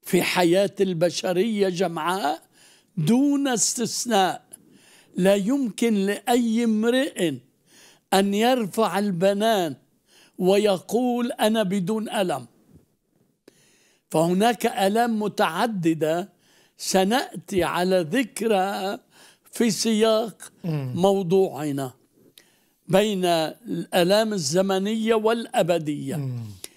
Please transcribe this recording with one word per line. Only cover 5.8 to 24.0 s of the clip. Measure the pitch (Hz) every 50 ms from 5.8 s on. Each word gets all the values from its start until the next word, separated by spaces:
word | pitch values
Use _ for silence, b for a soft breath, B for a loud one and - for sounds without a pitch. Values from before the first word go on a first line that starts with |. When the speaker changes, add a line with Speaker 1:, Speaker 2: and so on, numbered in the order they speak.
| 233 233 220
Speaker 1:
لأي | 202 190 196 202 - _ - 247 254 240 226 220 233 240
امرئ | 226 220 214 220 240 247 254 269 320 - - 180 160 135 123 _ _ _ _ b b b b b b b b b _ -
أن | 190 196 202 196
يرفع | 208 220 247 262 254 220 175 - 226 220 185 165 196
البنان | 208 208 185 165 190 196 202 202 214 226 226 196 175 156 131 - _ _ _ _ b b b b b b b -
ويقول: | 185 180 196 208 208 202 190 170 - - 190 233 254 247 240 240 240 240
"أنا | - - 220 214 220 226
بدون | 214 180 196 208 175 170 220 220 214 226
ألم". | - 226 196 175 147 135 123 - _ _ _ _ - - _ _ _ _ _ _ _ _ _ _ _ _ _ b b b b b b b b b b b b b
فهناك | - 160 165 170 180 190 214 240 233 - -
آلام | 233 - 202 196 196 208 226 240 240 226 208
متعددة | 208 208 - - 208 170 160 180 226 240 220 190 160 165 165 151 160 151 160 175 175 - _ b b b b b b b b b
سنأتي | - - - 190 190 196 233 277 - - - 175 - - 208 175 165
على | 147 160 170 180 185 185 185
ذكرها | 170 147 175 262 262 196 _ - 208 220 214 190 185 196 208 208 190 196 202 - _ b b b b b b b b -
في | - - 233 233
سياق | 180 - - 226 220 214 220 220 220 220 233 220 - _ - - _ _ -
Speaker 2:
مم. | 175 156 147 135 127 123
Speaker 1:
موضوعنا، | 170 180 196 196 196 190 165 185 190 190 170 135 131 156 151 139 139 135 127 - _ _ _ _ _ _ _ b b b b b b b b b b _ -
بين | 165 190 208 220 208 185 180
الآلام | 175 170 165 160 151 - _ - - 180 170 185 - - 190